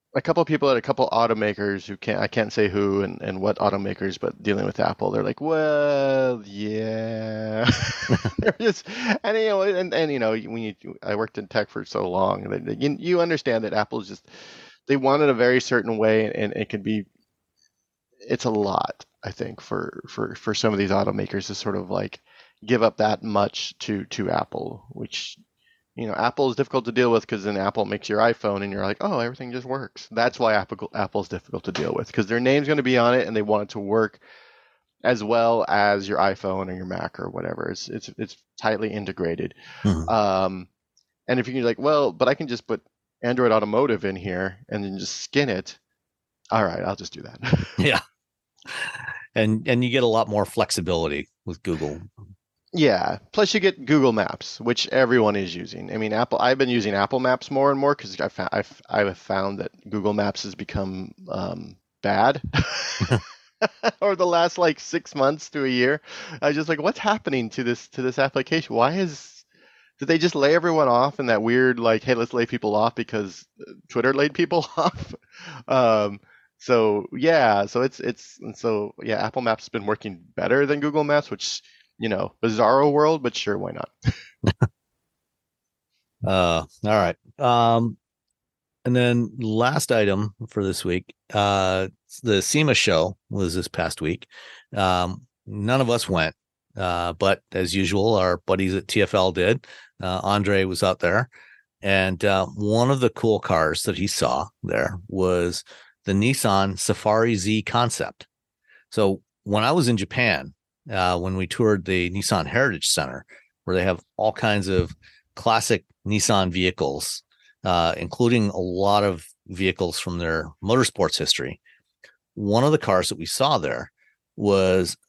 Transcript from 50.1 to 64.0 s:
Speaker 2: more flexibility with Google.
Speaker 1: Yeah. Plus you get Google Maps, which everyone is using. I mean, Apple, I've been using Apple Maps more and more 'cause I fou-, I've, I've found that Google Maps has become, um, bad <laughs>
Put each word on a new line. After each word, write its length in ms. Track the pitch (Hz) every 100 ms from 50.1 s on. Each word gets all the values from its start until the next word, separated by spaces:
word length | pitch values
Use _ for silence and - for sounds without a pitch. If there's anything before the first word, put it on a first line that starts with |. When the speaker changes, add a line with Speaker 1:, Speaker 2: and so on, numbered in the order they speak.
| 110 110
Speaker 2:
more 160 | 104 95
flexibility 800 | - 104 - 85 85 80 71 - _ -
with 160 | 87
Google. 360 | - 78 76 76 98 - 104 98 _ _ _
Speaker 1:
Yeah. 440 | 180 147 92 - - _
Plus 220 | - 202
you 60 | 214
get 260 | 185 180 123
Google 280 | 151 131
Maps, 480 | 110 95 - - -
which 260 | 117 120 -
everyone 460 | 131 127 123 107 101
is 200 | 92 85
using. 360 | - 90 95
I 60 | 110
mean, 160 | 110
Apple, 260 | 107 120 -
I've 200 | 123 131
been 100 | 131
using 240 | 120 104
Apple 260 | 98 101 131
Maps 300 | 127 127 -
more 220 | 139 139
and 80 | 139
more 160 | 143 143
'cause 240 | 104 95
I 60 | 73
fou-, 200 | - -
I've, 300 | - 101 - -
I've 280 | 104 101 90
found 420 | - 98 98 101
that 120 | - _ 104
Google 240 | 104 101
Maps 300 | 104 101 -
has 100 | 104
become, 580 | 87 - 101 95 95 95 - 185
um, 480 | 95 92 87 - - _ _
bad 380 | 101 101 117 139 - 143 - - - - 90
<laughs> 920 | 120 - - _ - 214 _ 226 -